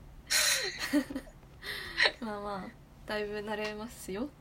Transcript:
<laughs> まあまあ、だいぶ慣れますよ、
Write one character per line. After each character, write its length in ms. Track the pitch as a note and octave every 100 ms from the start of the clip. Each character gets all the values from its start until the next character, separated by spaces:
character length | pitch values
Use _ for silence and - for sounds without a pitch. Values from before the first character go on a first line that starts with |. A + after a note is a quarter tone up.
| - - - - - C5 G#4+ - - D4 C4 C#4 - - - - - - - - - -
<laughs> 0 |
ま 160 | A3+ G#3
あ 60 |
ま 260 | G3+ G3+ G3+
あ、 40 | - - - -
だ 120 | G#3+
い 80 | G#3
ぶ 120 | G#3
慣 160 | G#3 G#3+
れ 180 | G#3+ G#3+
ま 140 | A3+
す 220 | - -
よ、 180 | F#3+ C#4+ -